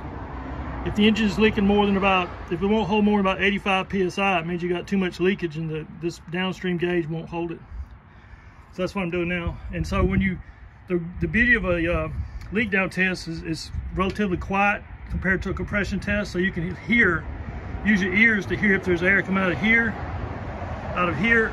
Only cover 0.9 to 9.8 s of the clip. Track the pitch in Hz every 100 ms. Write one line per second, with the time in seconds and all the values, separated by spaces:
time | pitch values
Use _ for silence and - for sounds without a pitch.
0.9 | - 208 214 214 175 214 214 196 208 202
1.9 | 196 196 185 175 - - 170 196 220 165
2.9 | 214 208 208 190 180 190 196 202 190 185
3.9 | 196 180 196 196 180 165 175 175 175 -
4.9 | 196 180 - 180 202 170 151 160 156 -
5.9 | - 170 - - 175 185 - 185 175 175
6.9 | 175 156 165 165 170 170 - - - -
7.9 | - - - - - - - - - 180
8.9 | 202 175 175 170 180 170 151 - 180